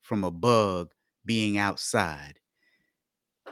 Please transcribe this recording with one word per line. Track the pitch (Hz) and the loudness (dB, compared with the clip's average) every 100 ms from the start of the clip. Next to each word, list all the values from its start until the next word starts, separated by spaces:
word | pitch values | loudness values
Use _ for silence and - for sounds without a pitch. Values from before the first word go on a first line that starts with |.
from | - 107 | -6 -2
a | 90 | -2
bug | 85 117 117 101 90 85 _ _ _ | 0 4 6 4 0 -6 _ _ _
being | - 113 107 101 | -4 0 0 0
outside. | 101 - - 113 87 73 71 - _ _ _ _ _ _ _ _ _ _ - | -2 -2 -2 0 0 -4 -14 -20 _ _ _ _ _ _ _ _ _ _ -20